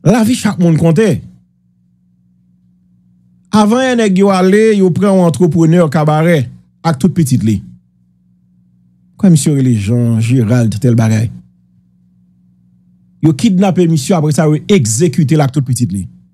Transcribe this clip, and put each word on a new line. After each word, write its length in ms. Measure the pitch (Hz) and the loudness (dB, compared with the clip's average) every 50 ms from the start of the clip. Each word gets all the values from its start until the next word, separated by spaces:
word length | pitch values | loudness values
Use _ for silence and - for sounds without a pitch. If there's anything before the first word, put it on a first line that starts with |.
| - 156 | 2 2
Lavi 280 | 208 247 220 208 254 - | 2 2 2 0 -2 -2
chak 220 | - 214 202 - | -2 -4 -2 0
moun 180 | 180 170 160 147 | 0 0 2 2
konte 380 | - 165 165 151 226 208 139 87 - - - _ _ _ _ _ _ _ _ _ _ _ _ _ _ _ _ _ _ _ _ _ _ _ _ _ _ _ _ _ _ _ _ _ _ _ _ _ _ _ _ _ _ _ - 214 | 0 0 2 2 0 0 -2 -4 -6 -14 -20 _ _ _ _ _ _ _ _ _ _ _ _ _ _ _ _ _ _ _ _ _ _ _ _ _ _ _ _ _ _ _ _ _ _ _ _ _ _ _ _ _ _ _ 0 0
avan 240 | 208 208 226 247 262 | 2 2 2 0 0
yè, 120 | 254 254 | 0 0
nèg 220 | 233 226 208 185 180 | 0 0 0 2 2
yo 80 | 196 202 | 2 2
ale, 460 | 196 185 190 190 190 208 220 226 214 | 2 2 2 2 2 2 2 2 2
yo 140 | 202 190 185 165 | 2 0 0 0
pran 220 | 185 185 202 196 | 0 0 2 2
yon 100 | 190 180 | 2 2
antreprenè 540 | 170 156 - 185 165 151 175 165 156 160 180 170 156 - | 0 0 0 0 0 2 2 2 4 4 2 2 2 0
kabarè 500 | 160 147 156 151 156 160 175 175 151 120 - - - _ _ _ _ _ | -2 0 0 0 0 0 2 0 0 -2 -4 -10 -20 _ _ _ _ _
ak 140 | 165 170 - | -4 -4 0
tout 120 | - 180 - | -2 -2 0
pitit 260 | 180 160 123 135 107 95 | 0 -2 0 -2 -2 0
li. 120 | 113 107 95 - - - - _ _ _ _ _ _ _ _ _ _ _ _ _ _ _ _ _ _ _ _ _ _ _ _ _ _ _ _ | -2 -2 -2 -6 -12 -20 -20 _ _ _ _ _ _ _ _ _ _ _ _ _ _ _ _ _ _ _ _ _ _ _ _ _ _ _ _
Kwè 120 | - 190 170 | 2 2 2
misye 220 | 147 - 165 151 | 2 2 0 0
rele 160 | 139 131 127 120 | 0 0 0 0
jan 460 | 107 98 101 120 120 120 117 117 110 113 | -2 -2 -2 -2 -2 0 0 0 -2 0
jerald. 540 | 113 127 135 117 101 123 123 117 110 101 104 | 0 0 0 0 0 0 0 0 0 -2 -2
Tèl 160 | - 123 117 110 | 0 0 2 2
bagay 300 | 113 110 110 107 113 110 - - - _ _ _ _ _ _ _ _ _ _ _ _ _ _ _ _ _ _ _ _ _ _ _ _ _ _ _ _ _ _ _ _ _ _ _ - | 0 0 0 -2 -2 -4 -8 -12 -20 _ _ _ _ _ _ _ _ _ _ _ _ _ _ _ _ _ _ _ _ _ _ _ _ _ _ _ _ _ _ _ _ _ _ _ 0
yo 80 | 151 160 | 0 0
kidnape 540 | - - 240 190 175 208 196 175 185 180 165 | 2 0 0 0 2 0 0 0 0 0 0
misye, 240 | 165 151 123 - 202 | 0 -2 -2 -2 -2
apre 160 | 170 147 151 151 | -2 0 -2 -2
sa 140 | - 160 | 0 0
yo 140 | 151 151 - - - | 0 0 -2 -2 0
egzekite 680 | 208 190 127 107 110 113 180 175 - - 160 123 156 | 0 0 0 -2 -2 -2 -2 -2 0 -2 -2 0 0
l 60 | 151 143 | 0 0
ak 140 | 135 - | 0 -2
tout 100 | 156 131 | -4 -4
pitit 240 | - 127 - 123 92 92 | -4 -4 -4 -4 -4 -4
li. 120 | 101 90 - - - _ _ | -8 -10 -10 -16 -20 _ _